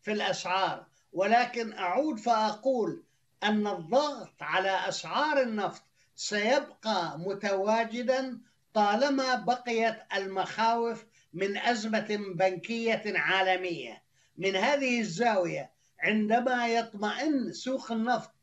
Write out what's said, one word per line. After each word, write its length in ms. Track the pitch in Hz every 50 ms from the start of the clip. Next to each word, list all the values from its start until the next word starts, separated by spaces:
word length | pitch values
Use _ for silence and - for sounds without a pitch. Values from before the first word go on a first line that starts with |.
في 100 | _ -
الأسعار، 720 | 214 208 185 190 180 - - 180 180 190 190 170 143 - - _ _ _ _ _ -
ولكن 600 | 165 190 202 226 240 247 240 240 233 233 220 208
أعود 460 | - 196 175 208 240 294 311 277 214
فأقول 840 | - 240 233 220 220 214 214 - - 269 262 240 208 170 151 - - _ _ _ _ _ _ _ -
أن 240 | 208 214 214 208 208
الضغط 680 | 196 175 165 156 196 262 302 294 277 240 196 - _ _
على 480 | 151 147 160 185 185 196 190 180 175 190
أسعار 520 | 180 - - 160 170 226 285 302 302 277
النفط 420 | 262 240 220 208 196 170 - - _ _ _ _ _ _ _
سيبقى 1040 | - - - 208 208 208 220 262 294 285 - - _ - 220 214 185 170 160 143 147
متواجدا 1200 | 170 196 196 196 - 202 196 190 196 208 220 226 233 220 220 240 247 226 254 262 269 262 247 220 - _ _ _ _ _ _
طالما 640 | 220 208 202 208 220 269 285 277 269 262 254 254
بقيت 600 | 240 202 175 247 - - 247 233 226 226 226 214 - - _ -
المخاوف 920 | 196 196 190 190 190 185 185 - - 220 226 233 233 233 233 226 220 - _ _ _ _ _ -
من 240 | 165 196 196 202 208
أزمة 640 | 208 233 247 220 208 220 220 214 214 214 208 208 208 196 180
بنكية 680 | 165 190 190 185 180 - - 233 233 226 226 220 196 220 208 190
عالمية. 880 | 170 147 156 185 190 185 185 185 180 185 180 175 151 127 117 107 - _ _ _ _ _ _ _ -
من 180 | 175 196 190
هذه 440 | 190 202 254 294 285 269 254 247 240
الزاوية، 720 | 220 175 165 175 233 240 220 190 180 170 156 151 139 - _ _ _ _ _ _
عندما 680 | - 170 214 220 214 208 220 240 240 262 254 247 240 233
يطمئن 840 | 226 233 226 220 - 202 208 208 180 - 269 320 302 269 233 190 -
سوق 380 | - - 254 262 262 - -
النفط 400 | 233 226 220 240 247 220 - - _ _